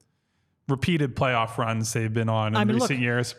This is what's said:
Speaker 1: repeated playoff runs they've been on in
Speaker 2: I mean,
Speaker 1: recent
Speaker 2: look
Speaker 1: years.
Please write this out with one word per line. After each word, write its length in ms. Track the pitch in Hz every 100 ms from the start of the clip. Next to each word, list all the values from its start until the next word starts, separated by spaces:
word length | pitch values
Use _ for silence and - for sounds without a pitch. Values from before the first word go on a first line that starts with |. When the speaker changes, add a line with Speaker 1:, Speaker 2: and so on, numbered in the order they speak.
| _ _ _ _ _ _ -
Speaker 1:
repeated 480 | 131 - 165 143 107
playoff 420 | 135 120 113 -
runs 360 | 113 113 110
they've 200 | 120 110
been 160 | 110 113
on 200 | 110 107
in 60 | 107
Speaker 2:
I 80 |
mean, 120 | - -
Speaker 1:
recent 140 | -
Speaker 2:
look 80 | 135
Speaker 1:
years. 340 | 120 120 117